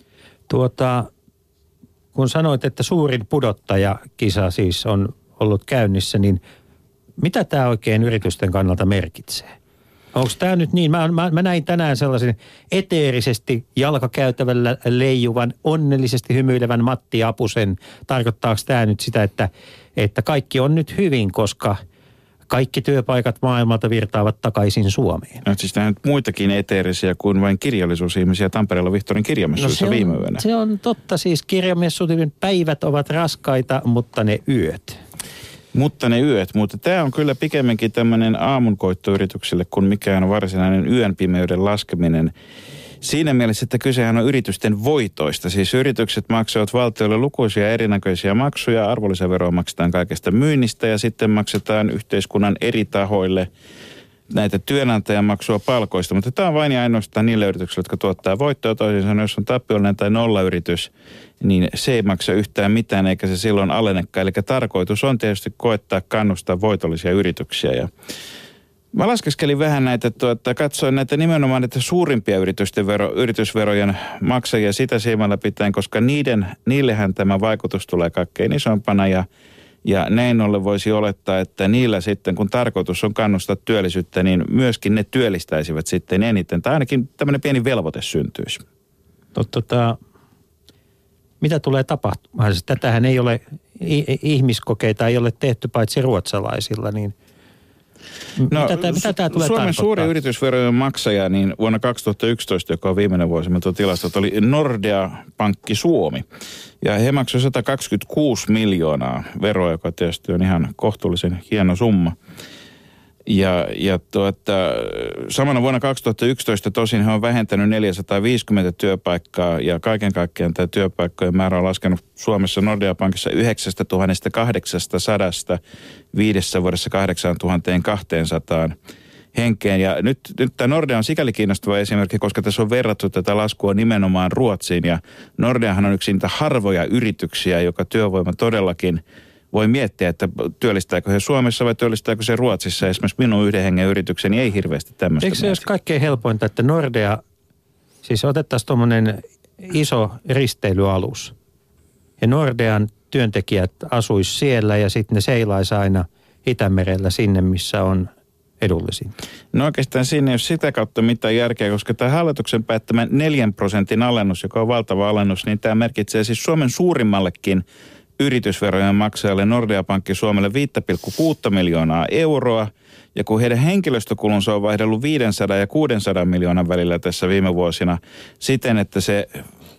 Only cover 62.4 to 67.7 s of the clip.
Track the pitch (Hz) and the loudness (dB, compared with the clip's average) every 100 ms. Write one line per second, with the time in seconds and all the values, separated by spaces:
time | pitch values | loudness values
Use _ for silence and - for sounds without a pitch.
62.4 | 104 - 101 110 110 98 95 92 95 92 | 0 0 2 2 0 0 2 0 -2 -2
63.4 | 110 101 95 87 110 92 85 95 95 101 | 0 2 2 2 0 0 -2 -2 -2 -2
64.4 | 98 131 113 92 90 104 135 120 110 98 | -2 -2 0 -2 -2 0 0 0 0 -2
65.4 | - - 120 107 - 95 - 110 107 90 | -6 -4 0 0 -2 -4 -2 0 0 0
66.4 | - 90 107 98 82 82 90 95 92 - | -2 -2 0 0 -2 -2 0 2 0 -2
67.4 | - - - | -6 -4 -2